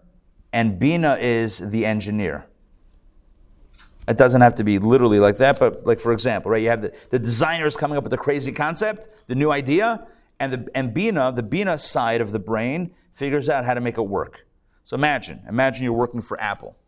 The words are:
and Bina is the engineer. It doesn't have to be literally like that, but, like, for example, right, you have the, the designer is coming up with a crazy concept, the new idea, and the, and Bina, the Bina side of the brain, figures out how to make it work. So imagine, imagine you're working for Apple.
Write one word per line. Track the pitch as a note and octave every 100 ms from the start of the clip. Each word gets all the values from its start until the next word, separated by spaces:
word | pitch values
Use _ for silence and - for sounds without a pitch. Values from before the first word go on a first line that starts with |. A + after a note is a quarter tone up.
| _ _ _ _ _
and | A#2 A2+ F#2
Bina | C#3+ E3+ D#3 F#2
is | A#2+ A#2 A2+ -
the | G#2 A2
engineer. | G#2+ G#2+ G2 G#2+ F2+ C#2+ - _ _ _ _ _ _ _ _ _ - _ - - - - -
It | A2+
doesn't | B2+ B2+
have | A#2+
to | A#2+
be | G#2 G2
literally | G#2+ B2 A#2+ G#2
like | G2+ G#2
that, | C3 C#3
but, | A#2+ -
like, | - A2
for | A#2
example, | A2+ B2 G2+ G2
right, | A2
you | A2+
have | A#2
the, | G2+ - -
the | B2+
designer | A2+ A2+ D#3+ E3 D3+
is | -
coming | D3 C#3+
up |
with | A#2+
a | C3
crazy | - D3 B2
concept, | - D3+ E3+ G#3+ G#3+ - - -
the |
new | C3 D3+
idea, | C#3+ C3 E3+ A3+ A3 - _ _ -
and | C3+
the, | B2+ G#2+ C3+
and | C3
Bina, | B2+ A3+ E3+ B2+
the | B2
Bina | G#2+ E3+ G3 D#3+
side | - C3+ A#2 A#2
of | G#2+
the | G#2+
brain, | G#2+ A2 A#2+ D#3+ F3 - _
figures | - C#3 D3 C3+
out | C#3
how | B2
to | B2
make | A#2+ A#2
it |
work. | G2+ F#2 C#2+ - _ _ _ _
So | -
imagine, | B2+ D3 C3+ E2+ F2 G2
imagine | A#2 C3+ B2
you're | B2
working | A#2 A#2+ A#2+
for | - -
Apple. | G#2+ G2+ G#1+ -